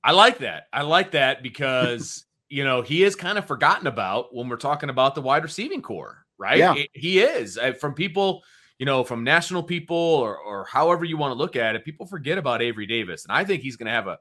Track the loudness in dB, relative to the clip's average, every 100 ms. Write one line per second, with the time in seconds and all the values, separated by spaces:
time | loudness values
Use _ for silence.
0 | 4 8 8 6 -6 -8 -8 -6 2 2
1 | 2 2 2 0 -6 -4 0 2 0 -2
2 | -8 -14 _ _ _ -4 0 0 0 4
3 | 4 2 -4 -4 -4 2 4 4 0 -2
4 | -2 -2 -4 -10 -8 -4 -2 -2 -2 2
5 | 2 2 0 0 0 -8 -8 -8 -8 -12
6 | -12 -18 _ _ 0 4 6 4 -2 -6
7 | 0 4 4 2 -6 -2 -4 -2 -6 -4
8 | -4 0 0 -2 _ _ _ _ 0 0
9 | 0 -2 2 2 2 -6 -4 -6 -4 -2
10 | 2 2 0 -4 -10 -10 -4 2 2 2
11 | 0 -2 -4 -2 -4 0 0 -2 -6 -16
12 | -14 -10 -4 -2 0 0 0 -2 -4 -4
13 | -4 -10 -2 -2 0 -2 -4 -8 -4 -2
14 | -2 -10